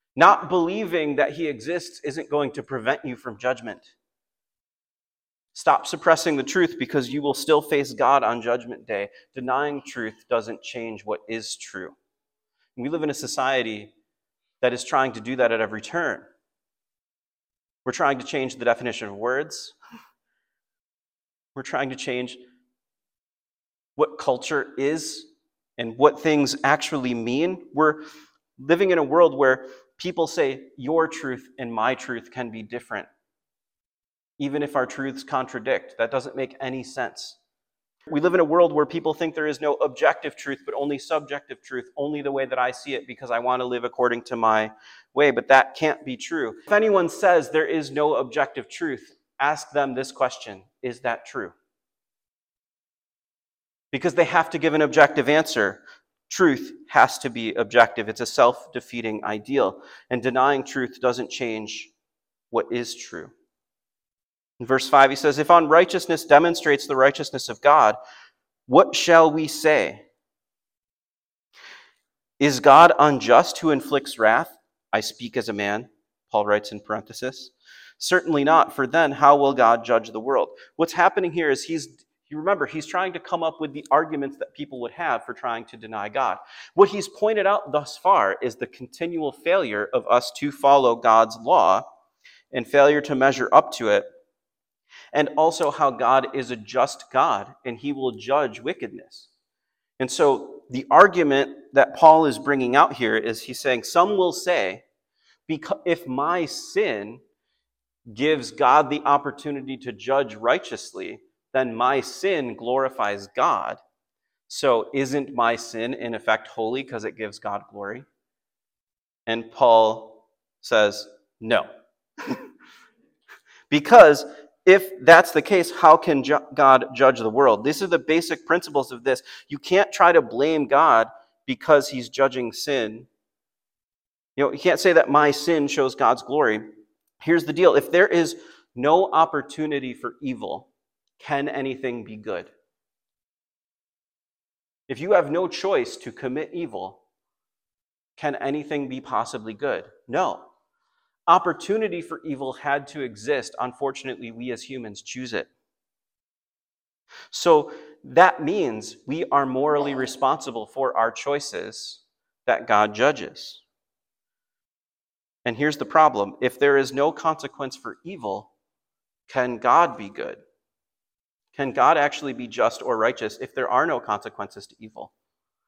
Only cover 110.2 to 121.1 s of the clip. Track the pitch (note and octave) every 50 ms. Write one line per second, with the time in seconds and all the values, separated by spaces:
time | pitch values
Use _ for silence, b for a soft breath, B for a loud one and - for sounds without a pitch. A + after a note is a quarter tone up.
110.2 | C3+ A2 G#2+ A2 A2+ A#2+ B2+ A#2+ - - A#2+ - - - - F#2+ F#2 - A#2+ -
111.2 | _ _ _ _ _ _ - C3 B2+ A#2+ A2+ A#2 B2 C3 C#3 C3 - - - -
112.2 | F#3 G3 F#3 D3+ C3 A#2+ - - A2+ A#2+ B2+ C3+ C3+ C3 C3 B2+ G#2+ G#2 G2+ G2+
113.2 | G2 - - B2+ D3 E3+ A#2+ F#2 A#1 - - - _ _ _ _ _ _ _ _
114.2 | _ _ _ _ _ _ - - D3 C3+ A#2+ A2+ - - C#3 C#3 C#3 B2+ D3 C#3+
115.2 | C3+ C#3+ C3 B2 A#2 A#2 A#2 A2+ - - A#2 A2 A2+ B2 C3+ - A#2+ A#2 A2+ G#2
116.2 | - A2 A2 A2 - - - A2+ A2 A2 B2 C3+ C3 C3 C3 A2 G#2+ G2+ - G#2+
117.2 | G#2+ G2+ G2 - - G#2 G2+ G2+ - _ G2+ G2+ G2+ G2+ A2+ C3 C#3 _ _ _
118.2 | _ _ _ _ _ _ _ _ _ _ _ _ _ _ _ _ _ _ _ _
119.2 | - A#2 A2+ A#2 A2+ - - - C3+ A#2+ A2+ A2+ A2 G#2+ A2+ A2 - - - _
120.2 | _ _ _ _ _ _ _ _ - - A#2+ A2 G#2+ G2+ G2+ - - -